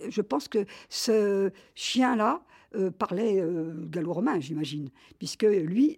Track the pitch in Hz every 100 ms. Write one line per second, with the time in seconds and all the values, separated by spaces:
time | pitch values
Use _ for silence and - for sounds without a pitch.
0 | - 208 196 277 - - - - - -
1 | - 220 202 196 196 - - - - 240
2 | 254 233 214 320 - - _ 214 190 -
3 | 208 175 226 196 165 175 160 165 160 160
4 | 160 170 240 175 139 156 143 147 139 -
5 | - - 165 - 214 202 156 196 302